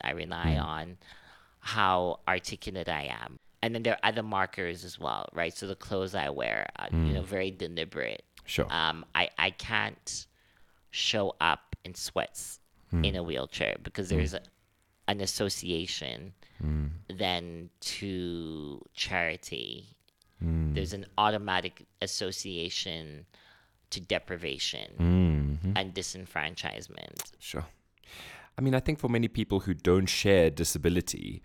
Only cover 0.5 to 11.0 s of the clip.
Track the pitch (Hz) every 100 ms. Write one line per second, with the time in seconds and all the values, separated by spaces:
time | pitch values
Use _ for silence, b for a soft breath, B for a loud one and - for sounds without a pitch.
0.5 | 87 78 78 82 92 b b b b b
1.5 | b - 110 95 92 90 - - 92 -
2.5 | - - 92 85 78 71 57 57 64 -
3.5 | - 113 117 117 107 110 113 107 98 92
4.5 | - 87 85 90 - 76 50 50 - 85
5.5 | - 98 95 - 98 95 95 71 69 58
6.5 | 53 50 50 50 82 78 71 92 98 95
7.5 | 92 85 85 80 78 58 52 - - -
8.5 | - - 82 80 80 - - 90 - 92
9.5 | - - 110 104 - - - - _ _
10.5 | _ - _ _ -